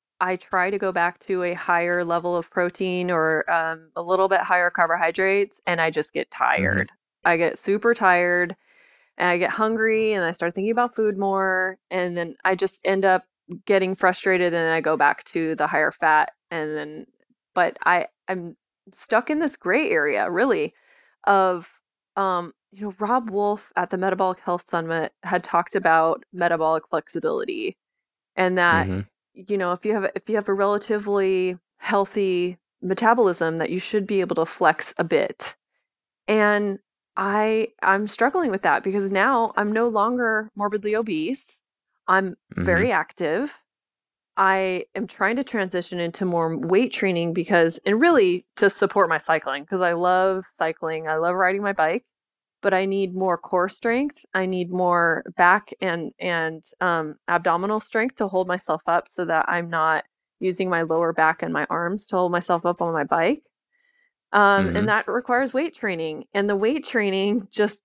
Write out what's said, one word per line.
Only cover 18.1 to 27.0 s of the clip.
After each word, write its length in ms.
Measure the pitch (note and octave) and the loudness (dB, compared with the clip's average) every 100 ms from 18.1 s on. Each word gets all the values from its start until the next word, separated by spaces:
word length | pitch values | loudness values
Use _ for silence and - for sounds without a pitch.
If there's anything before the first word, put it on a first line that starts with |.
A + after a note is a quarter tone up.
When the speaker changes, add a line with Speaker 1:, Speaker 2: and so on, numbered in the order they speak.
| _ - | _ -8
Speaker 1:
I'm 280 | F#3 E3+ - _ _ _ | -8 -8 -14 _ _ _
stuck 360 | - - A3 - | -14 0 0 0
in 100 | D4+ | -2
this 180 | D#4+ - | -2 -4
gray 320 | F3 A3 D#4 | 0 0 2
area, 380 | E3 D3 G#2 F#2 | 0 0 0 0
really, 440 | E3+ C4 F#3 D#3 _ _ _ _ _ - | 0 0 0 -2 _ _ _ _ _ 2
of, 560 | G3 F#3+ F3+ E3+ _ _ _ _ - | 2 2 0 -8 _ _ _ _ -4
um, 380 | G3 F3+ F3 - _ | -2 -2 -4 -14 _
you 100 | G3 | -12
know, 100 | G#3 F#3 | -12 -6
Rob 300 | G#3 B3 A#3 | 0 0 0
Wolf 420 | G3 G#3 G#3 - - | -2 0 -2 -4 -4
at 140 | F3 | -4
the 80 | F#3 | -2
Metabolic 420 | F#3+ F#3+ F#3+ F#3 | -2 0 -2 -2
Health 280 | - F3 - | -4 -6 -4
Summit 420 | F3 E3 E3 D#3+ _ | -6 -4 -4 -4 _
had 200 | F3 F3+ | -4 -4
talked 320 | - E3+ F3 G3+ | 0 0 0 0
about 480 | F3+ D#3+ E3 D#3 - | 4 4 4 0 -6
metabolic 520 | F3+ E3+ E3 D#3+ D#3+ - | -2 -2 0 0 -2 -2
flexibility, 880 | D#3+ | -6